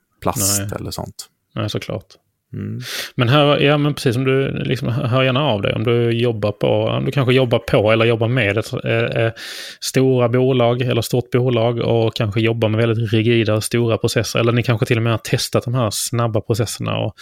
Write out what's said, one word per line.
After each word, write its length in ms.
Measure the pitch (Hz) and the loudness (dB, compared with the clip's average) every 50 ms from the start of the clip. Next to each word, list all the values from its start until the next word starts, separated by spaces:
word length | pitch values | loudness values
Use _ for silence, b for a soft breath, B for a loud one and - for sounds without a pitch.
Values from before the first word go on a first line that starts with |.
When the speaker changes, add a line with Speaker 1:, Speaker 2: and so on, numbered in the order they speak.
| _ _ _ _ | _ _ _ _
Speaker 1:
plast 380 | - 95 - 113 98 98 101 98 | -4 -4 -2 -2 -2 -4 -4 -4
Speaker 2:
Nej. 80 | 98 104 - - | -4 -6 -8 -8
Speaker 1:
eller 100 | - 107 | -10 -10
sånt. 380 | - - - 101 - - - - _ _ _ _ - | -10 -10 -10 -12 -14 -16 -18 -20 _ _ _ _ -8
Speaker 2:
Nej, 160 | - 107 107 | -6 -6 -6
såklart. 340 | - - - - 107 101 - _ - _ _ _ _ _ _ _ | -6 -8 -8 -8 -10 -10 -10 _ -20 _ _ _ _ _ _ _
Speaker 1:
Mm. 280 | 107 104 101 104 110 120 123 B B B B B B | -12 -10 -10 -8 -10 -10 -10 B B B B B B
Speaker 2:
Men 140 | - 123 113 | -2 0 2
här, 300 | 139 151 143 147 143 - | 4 4 4 4 2 2
ja, 180 | 143 143 151 147 | 2 2 2 2
men 160 | 143 147 139 | 0 -2 -2
precis 200 | - - 135 107 | -2 -2 -2 0
som 100 | 127 135 | 0 0
du, 260 | 131 131 135 135 - - - - | 0 0 0 0 -2 -4 -4 -4
liksom, 240 | 135 - 123 131 127 | -4 -4 -4 -4 -4
hör 340 | 113 135 - 117 123 131 | -4 -2 -2 0 0 2
gärna 200 | 131 131 123 135 151 | 2 2 2 0 0
av 180 | 139 110 101 | 0 0 0
dig 120 | 98 - - | -2 -2 -2
om 100 | 113 110 | -2 0
du 260 | 123 120 117 117 117 | 0 2 2 2 0
jobbar 400 | 117 117 120 120 113 107 104 104 | 0 0 0 0 0 0 -2 -4
på, 140 | - - 143 131 | -2 0 0 0
om 360 | 110 107 110 113 117 123 135 | 2 2 0 0 -2 -2 -2
du 80 | 139 | -2
kanske 200 | - 139 127 127 123 | -2 0 2 2 4
jobbar 240 | 131 131 117 120 110 | 2 4 2 0 0
på 340 | - - - 120 101 110 | 0 2 2 2 4 4
eller 120 | 113 113 113 | 4 4 4
jobbar 240 | 117 117 110 117 110 | 2 2 2 0 0
med 300 | 127 131 107 101 101 110 | 2 2 2 2 0 0
ett, 140 | - - 127 - - | -2 -4 -6 -6 -4
eh, 400 | 123 117 117 117 - - - 117 | -2 0 0 0 0 0 0 0
eh, 80 | 113 B B B B B B B B B B | -2 B B B B B B B B B B
stora 480 | - - - 135 131 131 131 123 120 117 | -10 -2 0 2 2 4 4 2 2 2
bolag 540 | 117 127 127 131 135 123 117 117 123 123 | 2 2 2 2 4 4 4 2 2 0
eller 200 | 127 123 120 117 | 0 0 0 -2
stort 280 | 107 - - 123 - - | 0 0 -2 -2 0 0
bolag 480 | - 123 123 131 120 117 113 120 120 117 | 0 0 2 2 2 2 2 2 0 0
och 360 | 117 117 117 117 113 110 - | 0 2 2 2 2 0 0
kanske 260 | - 117 104 98 117 | -2 -2 -2 0 2
jobbar 280 | 110 113 113 117 110 107 | 2 2 2 2 0 2
med 100 | 107 110 | 2 2
väldigt 320 | 117 113 110 117 117 101 | 2 2 0 0 0 0
rigida 420 | 117 110 110 120 120 117 110 107 107 | 2 2 4 4 2 2 2 2 0
och 100 | 110 - | 0 0
stora 340 | - - 117 117 113 107 - | 0 0 0 2 0 0 0
processer. 400 | - 113 - 123 107 - - 120 | 0 0 0 -2 -2 0 0 0
Eller 140 | 117 117 | 2 2
ni 100 | 117 120 | 2 2
kanske 240 | 113 - 117 107 131 | 2 0 0 0 2
till 100 | - 123 | 2 2
och 60 | 113 | 2
med 100 | 113 117 | 2 0
har 60 | 113 107 | -2 -2
testat 460 | - - 135 - - - - 110 - | -2 -2 -2 -2 0 0 -2 -2 -2
de 100 | 120 120 | -2 -2
här 160 | 131 117 101 | -2 -2 -2
snabba 480 | - - - - - 117 120 117 107 107 | -2 -4 -4 -4 -2 -2 0 0 -2 -2
processerna 580 | - - 113 110 113 - - - 117 107 107 110 | -2 0 0 0 -2 -2 -4 -6 -6 -4 -2 -2
och 160 | 113 110 - B | -4 -4 -6 B